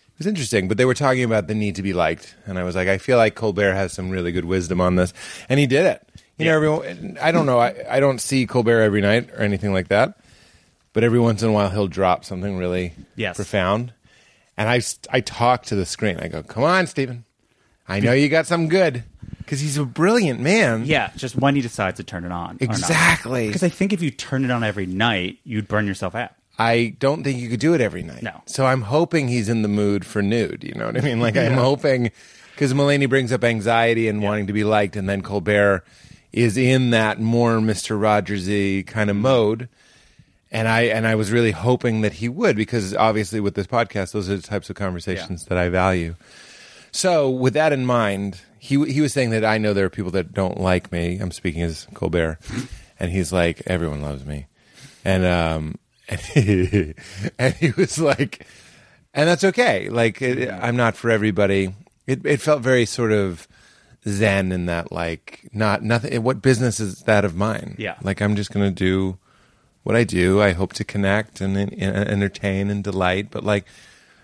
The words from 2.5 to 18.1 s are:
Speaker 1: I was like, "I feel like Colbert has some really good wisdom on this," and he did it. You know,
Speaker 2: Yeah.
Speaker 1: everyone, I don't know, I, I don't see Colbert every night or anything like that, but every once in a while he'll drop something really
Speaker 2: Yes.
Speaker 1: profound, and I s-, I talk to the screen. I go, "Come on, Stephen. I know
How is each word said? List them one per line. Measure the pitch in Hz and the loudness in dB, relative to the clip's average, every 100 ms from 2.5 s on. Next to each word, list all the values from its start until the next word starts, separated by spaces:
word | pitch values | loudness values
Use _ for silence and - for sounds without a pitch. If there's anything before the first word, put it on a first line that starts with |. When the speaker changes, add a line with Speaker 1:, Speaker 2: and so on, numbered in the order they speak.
| 92 | -6
Speaker 1:
I | 90 | -4
was | 87 | 0
like, | 92 | 0
"I | 95 | 0
feel | - 127 | 2 4
like | 110 - | 4 2
Colbert | 110 95 101 95 | -2 0 2 2
has | 95 | -2
some | - 92 | -6 -6
really | 95 87 | -4 -2
good | 87 | -2
wisdom | 85 95 82 90 | 0 -2 0 0
on | 90 90 | 2 4
this," | 90 - - - - | 2 -2 -16 -12 -2
and | 135 | 2
he | 143 | 2
did | 135 180 | 4 2
it. | - _ - _ - | 0 _ -20 _ -4
You | 156 | 0
know, | |
Speaker 2:
Yeah. | 160 | 2
Speaker 1:
everyone, | 151 156 143 175 - - | 2 0 -4 -10 -12 -4
I | 156 | 0
don't | 165 147 | 2 4
know, | 123 | 4
I, | 120 - - | 2 0 -2
I | 127 | 2
don't | 139 127 | 2 2
see | - 135 120 | 0 0 2
Colbert | 127 113 117 | 2 4 4
every | 107 101 | 4 4
night | 101 110 117 | 4 2 0
or | - | -2
anything | 107 98 101 | -2 0 0
like | 95 87 | -2 2
that, | 101 135 - _ - _ _ _ _ _ | 2 2 -2 _ -20 _ _ _ _ _
but | - 117 | 0 4
every | 120 | 4
once | 117 104 | 4 2
in | 113 | 2
a | |
while | 107 101 | 2 2
he'll | 101 98 | 0 -2
drop | 85 92 87 - | 0 2 2 -2
something | 92 101 92 | -8 -6 -4
really | 90 90 90 - - - | -2 -2 -4 -10 -14 -8
Speaker 2:
Yes. | 107 87 | -6 -6
Speaker 1:
profound, | 98 104 92 104 123 - _ _ _ _ _ - | -4 0 0 0 -4 -12 _ _ _ _ _ -4
and | 107 | 0
I | 123 | 0
s-, | - - - | -2 -8 -4
I | 131 | -2
talk | 110 - 120 123 - | -2 0 2 2 -2
to | 104 | -4
the | 92 | -4
screen. | - 104 85 | -4 -4 -4
I | 85 | -6
go, | 80 | -10
"Come | - - | -8 -2
on, | 147 185 180 | 0 2 0
Stephen. | - 135 120 113 _ _ _ _ _ - | -4 -6 -8 -16 _ _ _ _ _ -6
I | 98 | 0
know | 107 | 2